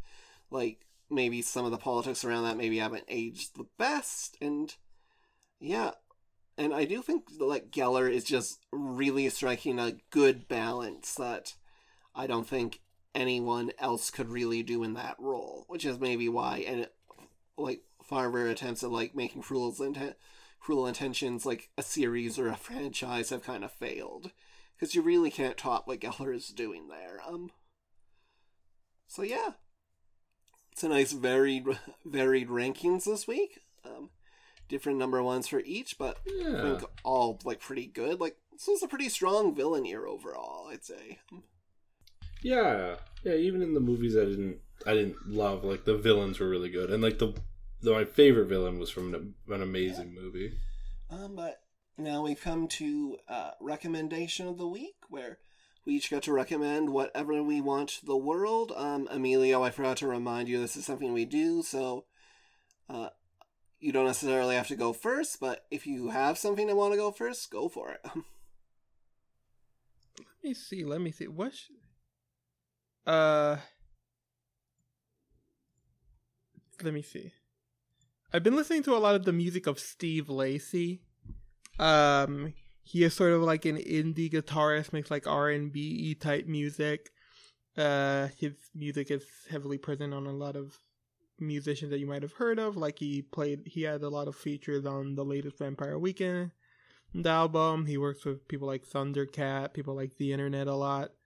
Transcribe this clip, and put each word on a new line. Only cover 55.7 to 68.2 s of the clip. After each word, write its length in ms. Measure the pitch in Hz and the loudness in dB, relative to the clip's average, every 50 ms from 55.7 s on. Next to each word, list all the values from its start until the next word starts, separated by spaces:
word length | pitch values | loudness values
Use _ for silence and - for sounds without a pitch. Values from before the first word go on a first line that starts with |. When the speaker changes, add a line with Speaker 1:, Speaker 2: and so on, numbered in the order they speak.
| _ _ _ | _ _ _
Speaker 1:
we 100 | - 143 | -2 0
each 160 | 147 139 - | 0 0 -2
get 140 | - 143 139 | -2 -2 0
to 80 | 151 147 | 2 2
recommend 580 | 135 127 - 165 147 151 147 147 151 156 147 | 2 2 2 0 -2 0 0 0 0 0 2
whatever 520 | 139 135 135 - - - 147 147 151 147 147 | 2 0 0 -2 -2 -4 -2 -2 0 0 0
we 180 | 147 147 147 | 0 0 0
want 300 | 139 139 139 139 143 139 | 0 0 0 0 0 -2
to 160 | - - - | -6 -8 -4
the 100 | 139 139 | 0 0
world. 560 | 135 135 143 160 175 196 214 226 226 226 - - | 0 2 2 0 2 2 2 2 0 0 -2 -4
Um, 320 | - 139 147 143 139 139 - | -4 -4 -2 -2 -2 -4 -4
Emilio, 520 | - 139 131 131 131 131 131 131 131 127 127 | -2 0 2 4 6 6 6 6 6 6 4
I 80 | 123 | 2
forgot 280 | 117 - 139 131 127 - | 0 0 0 0 0 0
to 100 | 139 139 | 0 -2
remind 400 | 123 120 120 123 120 120 120 120 | 0 0 -2 -2 -2 -2 -2 0
you, 100 | 123 123 | 0 0
this 180 | 120 113 - | 0 -2 -4
is 80 | - - | -6 -6
something 280 | - 139 131 143 127 120 | -6 -4 -4 -2 0 0
we 120 | 117 117 | 0 0
do, 380 | 113 - 151 156 165 165 170 160 | 0 2 2 2 4 2 0 0
so, 440 | - - 135 131 127 127 127 - _ _ _ _ _ _ _ _ _ _ _ _ _ _ _ _ - | -2 -2 -2 -2 -2 -4 -6 -8 _ _ _ _ _ _ _ _ _ _ _ _ _ _ _ _ -12
uh, 220 | 135 120 113 82 - _ _ _ _ _ - _ _ _ _ _ _ _ | -10 -10 -10 -10 -12 _ _ _ _ _ -20 _ _ _ _ _ _ _
you 140 | - 147 135 | -2 2 4
don't 140 | 135 131 | 4 6
necessarily 500 | 131 127 - 151 139 131 131 127 127 127 | 4 4 2 0 2 2 4 4 4 2
have 120 | 123 123 - | 2 0 -2
to 80 | 143 | -2
go 160 | 113 120 117 113 | 0 0 0 0
first, 460 | - - 226 254 285 311 - - - | 0 0 0 0 0 0 -2 -4 -4
but 280 | 139 131 127 - - _ | -4 -4 -4 -6 -8 _
if 160 | - 147 - | -8 -8 -6
you 240 | 151 139 123 123 117 | -6 -6 -4 -4 -2
have 280 | 110 131 135 143 - - | 0 2 2 2 2 0
something 280 | - 208 202 202 208 | 0 0 0 2 2
to 80 | 208 202 | 2 4
wanna 220 | 202 202 202 208 | 4 4 4 4
go 160 | 202 208 208 202 | 2 2 0 -2
first, 380 | - 233 240 247 240 - - | -4 -4 -6 -6 -6 -10 -8
go 180 | - - 262 349 | -6 -4 -4 -4
for 220 | - - - - - | -4 -6 -10 -10 -10
it. 80 | - - | -12 -12
<laughs> 100 | - - 330 | -12 -10 -10